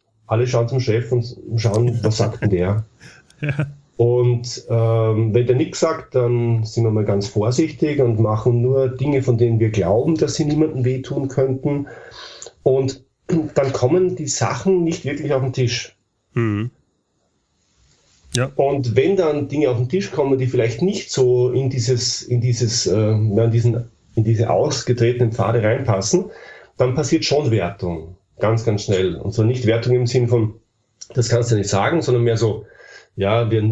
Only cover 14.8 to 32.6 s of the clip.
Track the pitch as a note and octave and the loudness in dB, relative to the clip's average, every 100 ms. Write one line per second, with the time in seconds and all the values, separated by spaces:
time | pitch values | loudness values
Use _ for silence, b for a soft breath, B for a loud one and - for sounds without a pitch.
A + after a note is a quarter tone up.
14.8 | E3 E3 C3+ D3 C#3 C3+ C3 B2+ A#2+ - | 0 -4 -6 -6 -2 -2 -2 -2 -2 -2
15.8 | - _ _ _ _ B2 A2+ G#2 A#2+ - | -10 _ _ _ _ -4 -2 -2 -6 -10
16.8 | _ _ _ _ _ _ _ _ _ _ | _ _ _ _ _ _ _ _ _ _
17.8 | _ _ _ _ - A#2+ C3 - C#3 C3+ | _ _ _ _ -4 -2 -2 0 0 0
18.8 | A#2+ B2+ D#3+ F#3+ D#3+ D3 C#3+ D3+ C#3 A#2 | 0 2 4 4 2 0 -2 0 0 0
19.8 | B2 F#3+ G3 - C#3 C3 B2+ B2 A2+ A2+ | 0 -2 -2 -2 0 0 0 0 0 0
20.8 | F3+ G3+ - - B2+ B2 B2 C3 C3 B2+ | -2 -2 -4 0 2 4 2 0 0 0
21.8 | A2+ B2 - - - A#2+ B2 A#2 A#2 - | 0 0 -2 -6 -2 0 0 0 0 0
22.8 | F2+ G2+ G#2+ G#2+ G#2+ G2+ A2+ A2+ A#2 A2+ | 0 2 2 2 2 2 2 2 2 0
23.8 | - _ _ - G#2+ A2 - F2 C#3+ D3+ | -6 _ _ -2 0 2 2 2 0 -2
24.8 | - A#2 A#2 B2 A#2+ A2 G2 A#2 G#2+ C3 | -2 0 2 2 0 0 0 0 0 0
25.8 | C3 G2 G2 F3 G3+ B B B B - | 0 -2 0 -2 -2 B B B B -2
26.8 | C3 C3 C3 D#3+ - D3+ C#3 G#2+ F2 - | 0 0 0 0 0 0 0 0 -2 -6
27.8 | F2+ E2 D#2+ F2+ _ - G#2 A#2 A2+ G2+ | -6 -6 -10 -18 _ -4 0 0 0 -2
28.8 | - F#2+ F#2 E2+ - A2+ A2 B2+ A2 A2+ | 0 0 0 -2 -4 0 0 0 0 0
29.8 | B2 B2 A#2+ B2+ A#2 A#2+ G#2+ - _ _ | 2 0 2 0 2 2 0 -4 _ _
30.8 | _ - - - A2+ A#2+ A2+ G#2+ G2 G2 | _ -20 -8 -4 0 0 2 0 0 0
31.8 | A2+ E3 C#3+ B2 A#2+ A2 A2 - | 2 0 0 0 2 0 0 -2